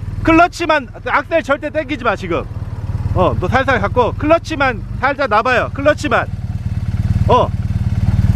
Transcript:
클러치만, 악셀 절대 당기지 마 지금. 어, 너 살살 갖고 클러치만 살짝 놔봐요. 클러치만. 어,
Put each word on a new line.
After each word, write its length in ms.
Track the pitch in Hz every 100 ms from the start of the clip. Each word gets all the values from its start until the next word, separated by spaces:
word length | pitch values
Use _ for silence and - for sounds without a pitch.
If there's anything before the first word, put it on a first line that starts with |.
| - -
클러치만, 680 | - 330 349 - 339 302 240 170 233
악셀 380 | 262 - 330
절대 260 | - 294 294
당기지 340 | 302 311 285
마 120 | 240 190
지금. 280 | 180 160 110 - - - - - -
어, 220 | - 170 -
너 80 | 180
살살 320 | 240 269 240
갖고 340 | 196 - 214
클러치만 680 | - 302 330 - 311 269 208 - -
살짝 300 | 254 277 269
놔봐요. 420 | 208 233 240 156
클러치만. 540 | - 285 294 302 214 - - - - - - - - - - -
어, 200 | 240 156 - - - - - - - -